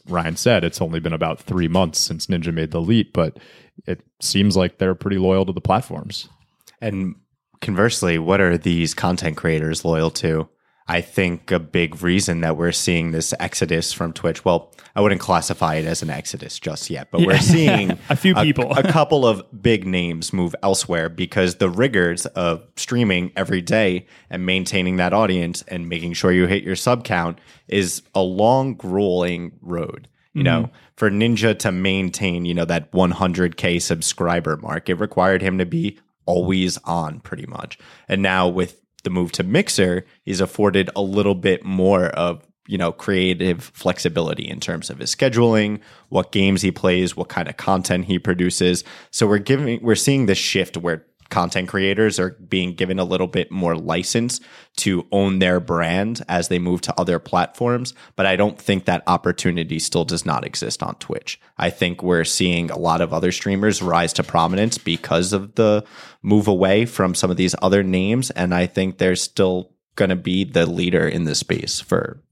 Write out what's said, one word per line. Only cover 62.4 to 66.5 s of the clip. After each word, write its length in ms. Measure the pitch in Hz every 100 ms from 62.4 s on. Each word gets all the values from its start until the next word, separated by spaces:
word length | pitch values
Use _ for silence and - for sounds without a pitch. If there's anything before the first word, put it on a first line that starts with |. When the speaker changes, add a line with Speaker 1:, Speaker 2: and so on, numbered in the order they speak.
| 90 87 85
Speaker 2:
a 80 | -
lot 220 | 82 82
of 120 | 82
other 200 | 80 90
streamers 500 | 90 101 98 107 95
rise 300 | 90 85 85
to 100 | -
prominence 540 | 80 85 82 92 113 -
because 540 | - 82 - 85 92
of 220 | 98 101 -
the 260 | 110 104 - - - -
move 240 | 98 104
away 380 | 104